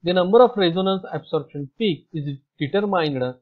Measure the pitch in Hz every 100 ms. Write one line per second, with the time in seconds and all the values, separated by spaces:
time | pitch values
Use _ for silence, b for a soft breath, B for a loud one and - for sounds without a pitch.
0 | 165 180 180 226 247 226 180 170 190 190
1 | 185 151 - 160 - 143 143 _ 220 147
2 | _ 165 147 139 _ _ 143 196 208 185
3 | 156 135 127 127